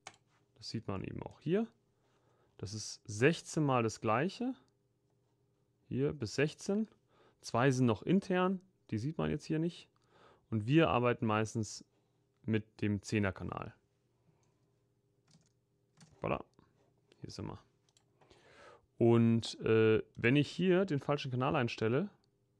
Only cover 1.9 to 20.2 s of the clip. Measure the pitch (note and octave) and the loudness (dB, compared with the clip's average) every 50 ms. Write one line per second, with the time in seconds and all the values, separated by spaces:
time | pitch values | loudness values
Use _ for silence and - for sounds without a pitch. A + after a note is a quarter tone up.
1.9 | _ _ _ _ _ _ _ _ _ _ _ _ _ - - F#2+ G#2 G#2+ - - | _ _ _ _ _ _ _ _ _ _ _ _ _ -14 -12 -10 -8 -10 -10 -10
2.9 | - - _ - G#2 G#2 A#2+ D#3 E3+ - - - - E3 D3+ C#3 C3 B2 A2+ A2 | -14 -14 _ -10 -2 2 2 2 2 0 -6 -6 -4 -2 0 2 2 2 0 0
3.9 | - - - A2 G#2+ A#2+ D3+ F#3+ - - A#3+ C4 B3+ - _ _ _ _ _ _ | -2 -2 0 0 2 2 0 -2 -4 -6 -6 -8 -8 -10 _ _ _ _ _ _
4.9 | _ _ _ _ _ _ _ _ _ _ _ _ _ _ _ _ _ _ _ - | _ _ _ _ _ _ _ _ _ _ _ _ _ _ _ _ _ _ _ -8
5.9 | A2+ A#2+ C3+ D3+ D#3 C#3+ A#2+ G#2 - - C#3 D#3 - - - - G3 G#3+ A3+ - | -4 -2 -2 -2 -4 -4 -8 -6 -2 -2 -2 -2 -2 -6 -4 -2 -2 -2 -2 -6
6.9 | _ _ _ _ _ _ _ _ _ _ - - - A#2 B2+ C#3 C3 B2+ C3 A#2+ | _ _ _ _ _ _ _ _ _ _ -10 -4 0 2 2 2 4 4 4 2
7.9 | G#2+ - - - F3 G3 - - F#3 F3+ F3+ F#3 G3 F3+ - _ _ _ _ - | 2 2 2 2 2 2 2 0 0 0 0 0 -2 -4 -8 _ _ _ _ -6
8.9 | A2 G#2+ A2 D3+ E3 - D#3 D#3 D#3 D3 - - D#3+ D#3 E3 F3 - - - _ | -6 -4 -4 -4 -4 -2 -2 -2 -2 -4 -4 -4 -2 -2 -2 -2 -4 -8 -18 _
9.9 | _ _ _ _ _ - - - _ _ _ - A2+ A2 G#2 A#2 C#3+ E3 E3 - | _ _ _ _ _ -20 -20 -20 _ _ _ -4 -4 -2 2 4 6 6 6 6
10.9 | F2+ A#2+ B2 B2 A#2+ - B2 A2 G#2+ G#2+ A2 G#2 - A#2 G#2+ - - - - _ | 4 4 4 2 2 2 0 2 2 2 0 0 -2 -4 -4 -4 -8 -14 -18 _
11.9 | _ _ _ _ _ _ _ _ _ _ - A2+ A2 A2 G#2+ _ _ - A2 G#2 | _ _ _ _ _ _ _ _ _ _ -2 0 0 0 0 _ _ -4 -2 -2
12.9 | G#2 G2+ - - - G#2+ G2+ F#2+ F2+ - F#2 F2+ - - - - - _ _ _ | -2 -2 -4 -2 0 0 0 0 -2 -4 -8 -8 -8 -8 -10 -12 -16 _ _ _
13.9 | _ _ _ _ _ _ _ _ _ _ _ _ _ _ _ _ _ _ _ _ | _ _ _ _ _ _ _ _ _ _ _ _ _ _ _ _ _ _ _ _
14.9 | _ _ _ _ _ _ _ _ _ _ _ _ _ _ _ _ _ _ _ _ | _ _ _ _ _ _ _ _ _ _ _ _ _ _ _ _ _ _ _ _
15.9 | _ _ - - _ - - - C#2 - - _ _ _ - _ _ _ _ _ | _ _ -20 -20 _ -8 -6 -4 -4 -6 -8 _ _ _ -20 _ _ _ _ _
16.9 | _ _ _ _ _ _ - - - - G2+ G#2 - G#2+ - _ _ _ _ _ | _ _ _ _ _ _ -18 -14 -12 -10 -10 -10 -12 -14 -16 _ _ _ _ _
17.9 | _ _ _ _ _ _ _ _ - _ _ - - - - - - - _ _ | _ _ _ _ _ _ _ _ -20 _ _ -20 -20 -20 -20 -20 -20 -20 _ _
18.9 | _ - A#2 A#2 A#2 A#2 A#2 A#2 A#2 A2+ G#2+ - - - A3 - A2+ A2 A2 A2 | _ 2 4 6 6 6 6 4 4 2 0 -4 -8 -4 0 2 4 4 6 4
19.9 | A2 - - - - - | 4 2 0 -4 -6 -2